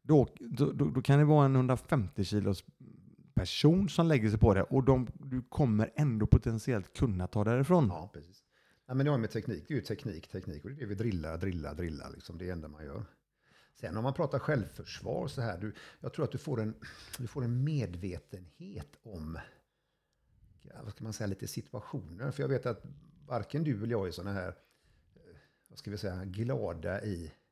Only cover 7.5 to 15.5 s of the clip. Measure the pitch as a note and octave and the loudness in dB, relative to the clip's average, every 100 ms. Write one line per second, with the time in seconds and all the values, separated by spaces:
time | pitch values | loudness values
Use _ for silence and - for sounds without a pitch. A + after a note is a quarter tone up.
7.5 | B2 C#3 F3+ A#2+ E2+ F2 D2 D#2 F#2+ _ | 2 4 4 4 0 -10 -14 -18 -20 _
8.5 | _ _ _ - C3 C#3+ C#3 A2 A#2 G#2 | _ _ _ -6 0 2 2 0 -4 -4
9.5 | G#2 - C#3+ - G#2 - D#2+ - F#2+ F#2 | -8 -4 -4 -4 -8 -6 -10 -10 -10 -10
10.5 | D2 G2+ C#3+ G2+ G2+ A#2 F#2 D#2 D#2+ F#2+ | -10 -12 -10 -8 -4 -2 -2 -4 -4 -4
11.5 | F2 D2 D#2 F2 C#2+ C#2 - - E2+ F2+ | -4 -6 -6 -6 -6 -12 -16 -16 -10 -8
12.5 | E2+ D#2 D2+ D2+ G#2+ A2+ _ _ _ _ | -8 -10 -14 -12 -12 -12 _ _ _ _
13.5 | _ _ _ - A2 B2 C3+ D3+ C3+ - | _ _ _ -8 -4 -4 -2 -2 -2 0
14.5 | D3+ F#2+ - - - G#2 D3 E3 - A#2 | -2 -2 -10 -14 -10 -6 -4 -4 -4 -4